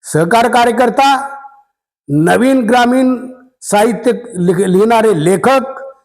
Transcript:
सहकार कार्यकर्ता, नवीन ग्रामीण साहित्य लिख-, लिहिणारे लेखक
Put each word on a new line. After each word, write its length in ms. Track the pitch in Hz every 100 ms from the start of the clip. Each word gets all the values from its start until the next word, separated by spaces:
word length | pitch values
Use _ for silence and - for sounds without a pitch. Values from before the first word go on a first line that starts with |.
| -
सहकार 380 | 151 170 226 240
कार्यकर्ता, 840 | 240 240 226 247 240 269 269 - - - _ _ _ _ _ -
नवीन 580 | 147 170 185 254 269 214
ग्रामीण 680 | 247 240 254 262 247 - - _ _
साहित्य 520 | - 202 226 - 247 196 -
लिख-, 320 | 180 175 180 190
लिहिणारे 580 | 185 220 233 220 175
लेखक 580 | 160 190 233 269 262 - - -